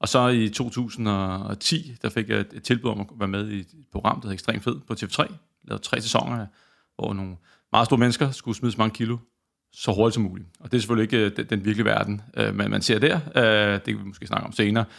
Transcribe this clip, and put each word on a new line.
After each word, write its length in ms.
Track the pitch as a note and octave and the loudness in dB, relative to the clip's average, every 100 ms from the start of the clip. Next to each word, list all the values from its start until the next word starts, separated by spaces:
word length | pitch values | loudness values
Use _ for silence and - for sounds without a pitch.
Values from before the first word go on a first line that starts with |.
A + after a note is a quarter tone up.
Og 80 | - | 2
så 200 | C3 B2 | 4 4
i 200 | A#2+ A2 | 4 2
to 220 | G#2 B2 | 0 -6
tusind 380 | B2+ A#2+ - A2 | -4 -6 -2 0
og 500 | G2 F#2+ F#2+ G#2 G2+ | 0 0 -4 -6 -4
ti, 360 | - E3 C#3+ A#2 | 0 0 -2 -6
der 60 | A2+ | -4
fik 200 | A#2 G#2+ | -2 0
jeg 100 | G#2+ | 0
et, 60 | G2+ | -2
et 100 | - | -6
tilbud 280 | - A#2+ B2 | 0 0 0
om 100 | G#2+ | -4
at 60 | G2+ A#2 | -6 -6
være 100 | G2+ | -4
med 200 | G2 G#2+ | -4 -4
i 80 | G2+ | -6
et 60 | F#2 - - | -10 -18 -12
program, 220 | G2+ G#2+ - | -2 0 -2
der 20 | |
hedder 120 | G#2+ | -4
Ekstrem 260 | F#2+ - A2 | -8 -4 -2
Fed 160 | A#2+ A#2+ - | -2 -6 -6
på 60 | |
T 100 | A2+ | -8
V 40 | G2+ | -6
tre. 180 | - D3+ F3+ _ _ - | -2 -2 -4 _ _ -10
Lavede 140 | G#2 | -8
tre 180 | - A#2+ | -4 -4
sæsoner, 460 | A2 - - A#2+ G2+ _ _ _ _ - | 0 0 0 -2 -6 _ _ _ _ -8
hvor 140 | A2 | -4
nogle 240 | G2 F#2+ F2+ _ _ _ | -4 -6 -10 _ _ _
meget 140 | A2+ A#2 | 2 4
store 120 | C3 | 6
mennesker 320 | B2 A#2 C#3 | 4 4 0
skulle 260 | C3 - G#2+ | -2 -6 -4
smide 160 | B2 | -2
så 60 | G2+ | 0
mange 160 | A2 | 0
kilo 220 | - A#2 A#2+ - _ _ _ _ - | 0 -4 -4 -8 _ _ _ _ -8
så 160 | - | 0
hurtigt 220 | G2 A2+ | 4 4
som 80 | A#2 | 4
muligt. 260 | G2+ F#2 F2 _ | -2 -4 -14 _
Og 100 | - | -2
det 40 | B2 | -2
er 40 | |
selvfølgelig 320 | G#2 A#2 G#2+ | 0 0 2
ikke, 140 | A#2+ G#2 | 2 2
øh, 100 | G#2 | 0
den, 100 | A2+ | -4
den 140 | G#2 | -2
virkelige 200 | G2 G#2+ | 0 0
verden, 360 | G#2+ G#2+ G#2 G#2 - - | 2 2 0 -4 -8 -2
øh, 180 | G#2+ | -2
man, 160 | G2+ G2+ | 0 -2
man 120 | G2+ | 0
ser 160 | - A2 | 2 2
der. 180 | C3+ E3+ C#3+ C3+ | 2 0 0 2
Øh, 360 | A#2 G#2+ G#2 | 4 4 4
det 100 | G2+ | 0
kan 140 | - G#2+ | -2 -6
vi 60 | |
måske 220 | G2 G2 G2+ | -8 -12 -6
snakke 200 | G#2 - | -4 -4
om 60 | |
senere. 320 | - G#2 A2 G#2+ | 0 2 2 0